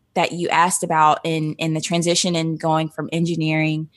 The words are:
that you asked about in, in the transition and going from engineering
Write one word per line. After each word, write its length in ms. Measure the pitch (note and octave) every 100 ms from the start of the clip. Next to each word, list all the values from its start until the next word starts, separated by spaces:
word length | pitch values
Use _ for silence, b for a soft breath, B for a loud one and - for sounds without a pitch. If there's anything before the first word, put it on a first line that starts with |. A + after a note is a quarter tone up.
| _
that 180 | - E3+
you 160 | E3+ E3+
asked 340 | D#3+ F3 -
about 380 | F3 D#3+ D3+ D3+
in, 320 | E3+ D#3+ D#3 D3+
in 160 | D#3+
the 60 | D#3
transition 540 | - E3+ E3+ E3+ F#3
and 240 | E3+ D#3+ D#3
going 300 | E3 D#3+ D#3+
from 200 | - D3+
engineering 760 | E3 E3+ E3 D#3 D#3 D#3 D#3 D#3